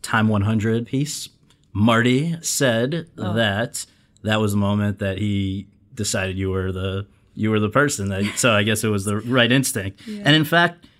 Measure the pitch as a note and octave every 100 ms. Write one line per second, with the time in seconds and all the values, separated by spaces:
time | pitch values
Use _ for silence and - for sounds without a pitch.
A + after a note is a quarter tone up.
0 | - A2+ A2 G#2+ G#2 A2 A2+ A2+ A#2+ C3+
1 | C#3+ - - _ _ _ _ G2 A2 A2+
2 | A#2+ B2+ E3 E3 - - C3+ A2+ B2+ E3
3 | - - A2 A2 A2 G2 B2 - - _
4 | _ _ G2+ A2 G#2+ G#2 G2+ G#2 G#2 G2
5 | G2 F#2+ G#2 G2+ F#2+ F#2+ G2+ _ _ -
6 | G2+ G#2+ F#2+ F#2+ F#2+ F#2+ F#2 F#2 F#2+ F#2+
7 | G2+ _ _ - G#2+ G#2+ G#2+ A#2+ D3 C#3+
8 | G2 F#2+ G2+ F#2+ B2+ G#2 G#2 G#2+ A2 G#2
9 | G2 G#2 A#2 B2+ A#2 C3 C3 - F#2+ -
10 | - G#3 G3+ D#3 D3+ E3+ E3+ E3+ -